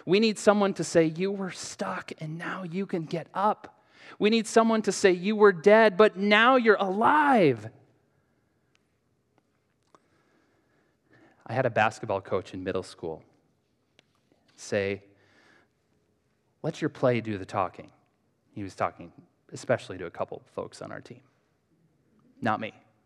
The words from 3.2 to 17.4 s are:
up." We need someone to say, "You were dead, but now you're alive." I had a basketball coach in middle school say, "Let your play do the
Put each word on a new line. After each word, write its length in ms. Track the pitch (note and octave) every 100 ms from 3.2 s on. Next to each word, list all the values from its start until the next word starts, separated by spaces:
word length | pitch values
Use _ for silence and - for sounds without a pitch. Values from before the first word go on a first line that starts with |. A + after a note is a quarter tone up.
| -
up." 500 | F#3 G#3 F#3+ - _ _ _ - -
We 120 | G#3
need 160 | A3+ G#3+
someone 340 | A3+ A3+ A3
to 100 | G#3
say, 180 | - G3
"You 260 | F3+ F#3+ G#3+
were 160 | G#3
dead, 440 | F3 G3+ A3 G#3+ F#3
but 200 | G#3+ F#3
now 400 | G3+ G#3 A#3+ C4
you're 200 | A3+ G3
alive." 920 | G3 G3 A#3+ D4+ D4 B3 D#3 A2+ A2 - _ _ _ _ _ _ _ _ _ _ _ _ _ _ _ _ _ _ _ _ _ _ _ _ _ _ _ _ _ _ _ _ _ _ _ _ -
I 60 |
had 140 | A#2 B2+
a 40 |
basketball 500 | A2 A2 - A2 G2
coach 340 | - G2 -
in 100 | F#2+
middle 200 | F#2 F#2
school 380 | - - E2 D#2 _ _ _ _ _ _ _ _ _ _ _ _ _ _
say, 460 | - G#2+ G2 G2+ - _ _ _ _ _ _ _ _ _ _ _ _ _ _ _
"Let 180 | D3+ -
your 100 | D3+
play 300 | - C3 A#2+
do 160 | A2
the 80 | G2+